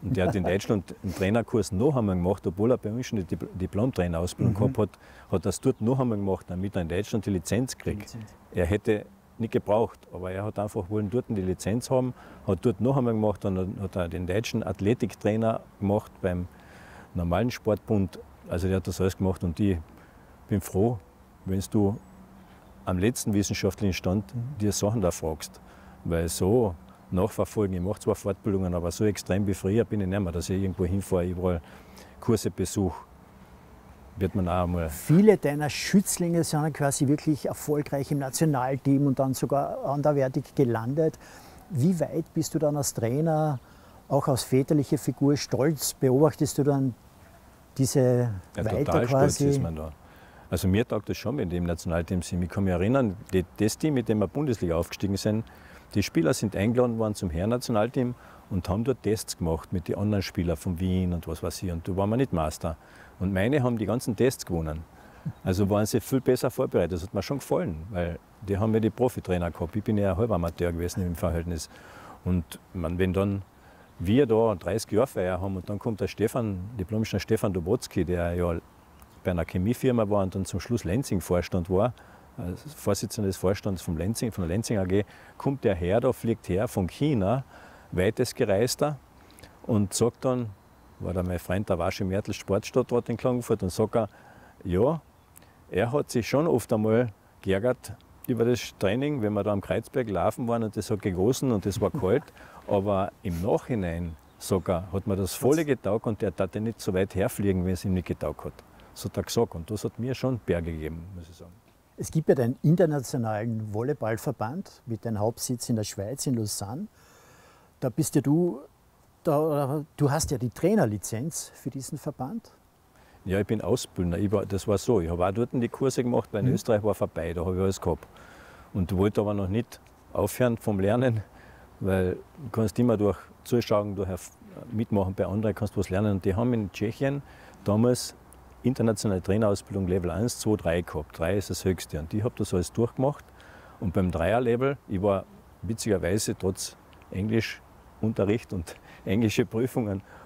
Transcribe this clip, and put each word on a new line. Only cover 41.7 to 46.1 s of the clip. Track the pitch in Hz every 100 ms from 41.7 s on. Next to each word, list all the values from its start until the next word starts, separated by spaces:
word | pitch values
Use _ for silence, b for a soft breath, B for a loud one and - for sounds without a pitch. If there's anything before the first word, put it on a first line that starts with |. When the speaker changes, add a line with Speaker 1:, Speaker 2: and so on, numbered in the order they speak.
Speaker 2:
Wie | 156 160 175
weit | 143 160 160 -
bist | 151
du | 156
dann | 151 147
als | 135
Trainer, | - 113 135 160 156 156 135 B B B B B
auch | 139 143
als | 127
väterliche | - 131 139 156 131 151
Figur, | - 127 143 143
stolz? | - 113 143 151 - -
Beobachtest | 135